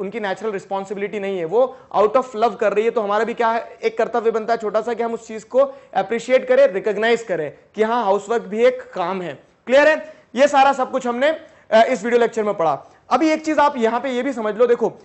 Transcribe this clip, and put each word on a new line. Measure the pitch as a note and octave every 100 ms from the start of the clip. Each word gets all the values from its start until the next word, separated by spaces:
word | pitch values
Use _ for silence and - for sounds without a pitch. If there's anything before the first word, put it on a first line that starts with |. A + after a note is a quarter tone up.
उनकी | G3 A3
नेचुरल | G3+ F#3+ A3
रिस्पॉन्सिबिलिटी | G3 - G3 F#3+ G3+ G3+ G#3
नहीं | G3 F#3+
है, |
वो | D#3+ A3 B3+ - - F#3
out | G#3 B3+
of | B3 G#3+
love | A#3 G3
कर | G#3
रही | G3
है। | A3+
तो | A#3
हमारा | G3+ G#3
भी | A3+
क्या | A#3 A3+
है, | A3+ - -
एक | A3+ A3+
कर्तव्य | A3 A#3+ A3
बनता | A3 A3
है | A3+
छोटा | G#3 G#3+
सा, | A#3
कि | A3
हम | A#3
उस | A3+ -
चीज | A3
को | - B3+ C#4 - -
अप्रिशिएट | F#3+ G3 A#3 - B3+ -
करें, | B3+ C#4
रिकॉग्नाइज | F#3 G#3+ G3+ A3+ A#3
करें | A3+ E3 D3 - _
कि | G3
हाँ, | A3 A#3+
हाउसवर्क | G3+ G3+ G3 A#3
भी | F#3 G#3+
एक | B3 B3+
काम | - F3+ F3 F#3+
है। | F3 C3+ _ _ -
क्लियर | C4 D4+
है? | D4+ - - _
ये | A3+ C#4+
सारा | C#4+ C#4
सब | A3 A#3+
कुछ | C4 A#3+
हमने, | A#3+ C#4+ D#4 - _ -
अ, | A3 A3+
इस | A#3+
वीडियो | A#3 A#3+
लेक्चर | A3+ A3+
में | G#3
पढ़ा। | G3+ D#3+ C#3 - _ -
अभी | B3+ D#4
एक | D#4
चीज | D#4 D4+
आप | D4 C#4
यहाँ | A3 A#3+
पे | C4+
ये | B3
भी | C4+
समझ | A#3+ G#3+ G#3
लो, | B3
देखो, | A#3+ G#3 -